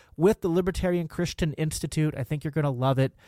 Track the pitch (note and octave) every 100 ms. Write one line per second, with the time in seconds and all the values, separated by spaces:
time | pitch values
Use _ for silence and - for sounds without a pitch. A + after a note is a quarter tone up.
0 | _ - E3+ G#3+ F#3 E3+ F#3 - F#3 F3
1 | E3 - F3 - E3 - D#3 - D#3 -
2 | D3+ - B2 D3+ D#3 D3 D3 B2 C3 C3
3 | C3 -